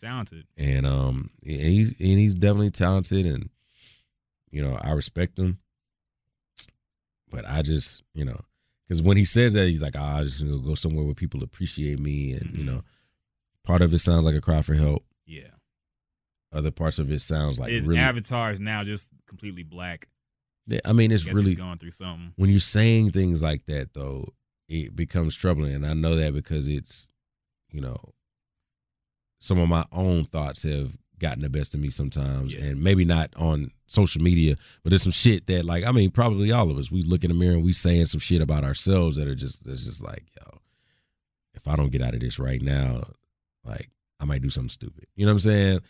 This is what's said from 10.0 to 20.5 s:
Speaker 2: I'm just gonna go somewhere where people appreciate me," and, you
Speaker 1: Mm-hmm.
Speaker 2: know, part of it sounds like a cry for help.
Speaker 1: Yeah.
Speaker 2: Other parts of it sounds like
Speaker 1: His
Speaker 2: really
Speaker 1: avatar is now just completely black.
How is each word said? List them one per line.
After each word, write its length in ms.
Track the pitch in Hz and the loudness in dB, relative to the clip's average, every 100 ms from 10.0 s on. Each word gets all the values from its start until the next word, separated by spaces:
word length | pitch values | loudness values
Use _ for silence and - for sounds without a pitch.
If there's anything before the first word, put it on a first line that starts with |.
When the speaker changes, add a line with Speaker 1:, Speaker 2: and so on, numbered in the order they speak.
| 73 73 | -4 -2
Speaker 2:
I'm 40 | |
just 160 | 71 65 | -4 -4
gonna 180 | 73 71 | -4 -4
go 160 | 65 76 | -4 -4
somewhere 280 | 82 78 | -2 -2
where 120 | 73 71 | -2 -4
people 280 | 85 67 | -6 -6
appreciate 560 | - - 90 - 73 71 | -10 -8 -8 -6 -6 -4
me," 340 | 73 71 69 | -4 -4 -4
and, 180 | 64 - | -6 -8
you 60 | 82 | -8
Speaker 1:
Mm-hmm. 120 | 67 64 | -6 -8
Speaker 2:
know, 80 | - _ _ _ _ _ _ _ | -10 _ _ _ _ _ _ _
part 180 | - 87 | 0 4
of 120 | 87 | 4
it 60 | 82 | 4
sounds 260 | - 82 80 | 4 4 4
like 100 | 76 | 2
a 60 | |
cry 200 | - 78 | 2 0
for 120 | 73 76 | 2 2
help. 300 | 76 73 - _ - | 2 0 -4 _ -20
Speaker 1:
Yeah. 240 | 76 - _ _ _ _ _ _ _ _ _ _ | -20 -20 _ _ _ _ _ _ _ _ _ _
Speaker 2:
Other 180 | 78 76 | -6 -4
parts 280 | - 80 76 | -2 -4 -2
of 120 | 71 | -2
it 80 | 73 | -2
sounds 400 | - 78 76 62 | -2 -2 -2 -2
like 120 | 60 | -4
Speaker 1:
His 160 | - 73 | -2 2
Speaker 2:
really 120 | 85 | 2
Speaker 1:
avatar 520 | 131 120 101 123 113 | 2 0 -4 -4 -4
is 80 | 98 | -4
now 220 | 107 107 | -6 -6
just 260 | 101 104 - _ _ | -6 -10 -12 _ _
completely 360 | 92 104 87 | -18 -16 -14
black. 440 | 80 87 90 85 - _ _ _ _ | -16 -14 -12 -12 -18 _ _ _ _